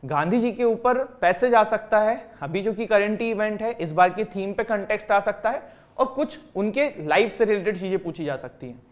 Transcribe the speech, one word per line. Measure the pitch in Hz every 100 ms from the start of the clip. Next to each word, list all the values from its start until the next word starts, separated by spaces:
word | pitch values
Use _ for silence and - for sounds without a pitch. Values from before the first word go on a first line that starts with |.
| 135
गांधी | 147 160 240
जी | 233
के | 220
ऊपर | 240 226 247 254
पैसेज | 269 - 175 180 247
आ | 233
सकता | 214 220 - 214
है, | 214 247 - -
अभी | 143 170
जो | 202
कि | 202 226
करंट | 214 208 214
इवेंट | 226 214 214 214
है, | 220
इस | 240 165
बार | 156 180
की | 180
थीम | 214 196 190
पे | 196
कॉन्टेक्स्ट | 220 214 196 208 -
आ | 202
सकता | 202 208 220
है, | 269 - - - -
और | 254
कुछ | - 302 - - -
उनके | 208 214 285 285
लाइफ | 151 156 220
से | - 220
रिलेटेड | 208 185 185
चीजें | 185 190
पूछी | 180 160 151
जा | 135
सकती | 131 - 127
हैं। | 120 _